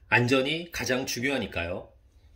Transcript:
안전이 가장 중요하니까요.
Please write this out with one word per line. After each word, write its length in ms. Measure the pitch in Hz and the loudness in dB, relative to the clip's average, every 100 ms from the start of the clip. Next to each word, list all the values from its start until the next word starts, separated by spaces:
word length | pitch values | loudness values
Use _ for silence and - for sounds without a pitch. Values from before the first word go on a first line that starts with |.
| - | 0
안전이 640 | 123 123 131 135 165 175 | 2 4 4 2 -2 -6
가장 340 | - 120 127 131 | -6 -2 -2 -2
중요하니까요. 840 | - 135 131 95 - 85 98 - - _ _ - | -4 -2 -2 -2 -4 -4 -6 -10 -20 _ _ -20